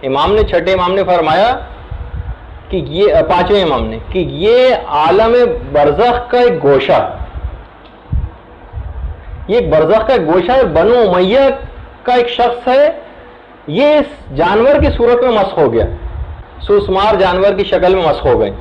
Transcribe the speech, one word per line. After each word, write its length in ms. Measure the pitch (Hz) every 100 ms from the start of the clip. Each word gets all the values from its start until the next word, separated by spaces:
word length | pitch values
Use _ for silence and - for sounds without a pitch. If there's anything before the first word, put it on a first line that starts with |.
इमाम 260 | 135 139 160
ने, 140 | 214
छठे 280 | 196 175 170
इमाम 180 | 190 175
ने 120 | 196
फरमाया 640 | 190 180 156 160 220 254 - - - - - - - - - - -
कि 60 | 190
ये, 340 | 151 156 208
अ, 120 | 165
पांचवें 440 | 160 175 - 208 175
इमाम 160 | 131
ने, 140 | 113 113
कि 500 | - 185 156 139 196
ये 360 | 240 254 208 -
आलम 440 | 151 160 185 226 240 240
बरज़ख 840 | 160 131 147 147 147 240 240 -
का 80 | 247
एक 200 | 247 160
गोशा, 680 | 143 139 135 156 - - - - - - - - - - - - - - - - - - - - - - - - -
ये 80 | 226
एक 120 | 180
बरज़ख 360 | 156 156 220 220
का 80 |
एक 120 | 254 160
गोशा 280 | 175 180
है, 100 | 254
बनु 460 | 233 156 185 247 214
उमय्या 400 | 180 185 240 269 - - - - - -
का 80 |
एक 140 | 247 240
शख्स 400 | 240 240 240 -
है, 340 | 262 302 - - - - - - - -
ये 300 | 156 294 302
इस 80 | - - -
जानवर 480 | 135 170 208 247 294
की 100 | 277
सूरत 300 | 240 240 240
में 140 | 254 220
मस्ख 200 | 190 -
हो 100 | 139
गया, 180 | 113 104 - - - - - - -
सूसमार 560 | - 202 196 190 208 208
जानवर 380 | 185 180 196
की 100 | 190
शक्ल 320 | 202 180 180 190
में 120 | 165
मस्ख 180 | 139 147
हो 120 | 117
गए। 140 | 104 98